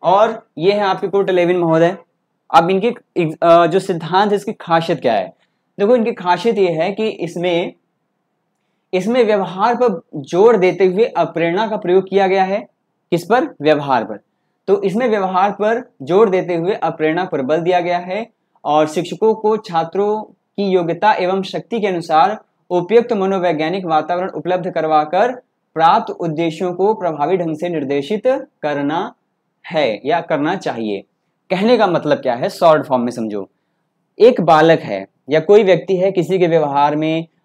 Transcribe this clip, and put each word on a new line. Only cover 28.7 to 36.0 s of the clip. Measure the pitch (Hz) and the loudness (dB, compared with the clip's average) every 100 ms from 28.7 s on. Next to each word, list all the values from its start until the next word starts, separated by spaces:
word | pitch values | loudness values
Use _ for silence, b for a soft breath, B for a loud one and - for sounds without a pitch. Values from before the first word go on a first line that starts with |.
| 143 143 160 226 - _ _ _ _ - | -4 -2 -4 -6 -12 _ _ _ _ -6
है | 156 135 104 131 | -2 -2 -2 -4
या | 170 | -4
करना | 165 135 151 185 | -2 -2 -2 -4
चाहिए। | 156 120 110 101 - _ _ _ - | -6 -6 -6 -6 -8 _ _ _ -6
कहने | 180 214 247 | -2 2 2
का | 202 | 2
मतलब | 160 151 143 | 0 0 -2
क्या | - | -2
है, | 135 151 | -2 -4
शॉर्ट | - 170 151 - | 0 4 4 2
फॉर्म | 131 | -2
में | 120 | -2
समझो। | 120 110 104 95 _ _ _ _ _ _ - | -4 -6 -6 -10 _ _ _ _ _ _ 2
एक | 220 254 | 4 4
बालक | 170 156 160 160 | 4 4 6 4
है | 123 98 98 _ - | 0 -8 -10 _ -2
या | 151 | 0
कोई | 160 202 | 4 4
व्यक्ति | 196 170 - | 6 2 2
है, | 180 | 0